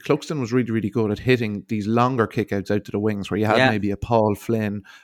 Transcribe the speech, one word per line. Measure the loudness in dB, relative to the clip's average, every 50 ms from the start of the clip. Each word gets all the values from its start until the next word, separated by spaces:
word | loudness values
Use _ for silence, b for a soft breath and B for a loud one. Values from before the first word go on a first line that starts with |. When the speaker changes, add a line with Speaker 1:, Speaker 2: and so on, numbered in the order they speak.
Speaker 1:
Cluxton | -2 -2 -2 0 -2 -4 -4 -4
was | -2 0 0
really, | 0 2 2
really | 0 -2 -2 -2
good | 0 0 0 0
at | 0 0
hitting | 2 2 2 2 2 -2 -4 -6 -6 -6
these | -4 -4 -2
longer | 0 2 2 2 2 2 2 0
kickouts | 0 0 -2 -2 -2 -2 -4 -2 -2
out | -2 -2 -2
to | -2
the | -4 -2
wings | -2 -2 -2 -4 -4 -4
where | -2 0
you | 2
had | 2 4
Speaker 2:
Yeah. | 4 4 2
Speaker 1:
maybe | 2 0 -2 -2
a | -4
Paul | -4 -2 0 2 4 4 2 0
Flynn | -2 -4 -4 -2 -2 -2 -2 -4 -6 -10 b b b